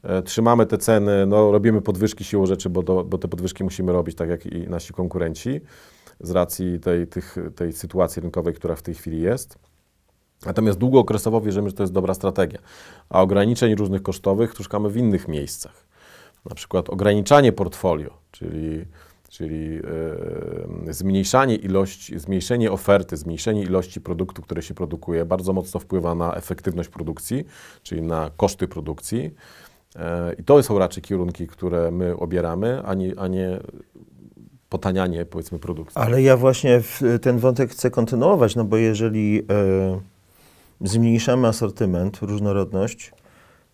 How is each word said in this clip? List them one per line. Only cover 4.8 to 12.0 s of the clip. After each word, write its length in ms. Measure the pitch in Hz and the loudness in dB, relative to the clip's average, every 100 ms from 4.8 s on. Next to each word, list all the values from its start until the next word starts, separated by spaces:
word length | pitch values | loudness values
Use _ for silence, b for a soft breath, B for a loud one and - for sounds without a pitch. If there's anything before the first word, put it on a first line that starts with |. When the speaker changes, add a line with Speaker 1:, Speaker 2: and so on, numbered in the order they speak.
| - | -8
Speaker 1:
konkurenci 680 | 92 90 92 85 80 120 143 b b b b b _ | -6 -6 -2 -4 -4 -6 -6 b b b b b _
z 120 | 85 | -2
racji 480 | 90 87 - 92 87 | 0 0 -2 -4 -2
tej, 280 | 90 87 85 | 0 0 -2
tych, 300 | - - - 82 - | -8 -10 -10 -10 -6
tej 180 | 87 | -8
sytuacji 480 | - 85 90 85 - | -6 -6 0 0 0
rynkowej, 320 | 82 87 82 | -6 -4 -4
która 220 | 82 85 80 | -4 -6 -6
w 60 | |
tej 140 | - 82 | -8 -10
chwili 260 | - 80 | -8 -4
jest. 360 | 85 127 - - _ _ _ _ _ _ _ _ - | -2 -2 -6 -20 _ _ _ _ _ _ _ _ -4
Natomiast 320 | 95 110 90 | 0 0 2
długookresowo 640 | 123 131 107 107 113 113 | 6 6 6 2 2 0
wierzymy, 280 | 107 98 101 | 0 -2 -2
że 60 | 95 | -2
to 80 | |
jest 100 | 98 | 0
dobra 200 | 92 | 0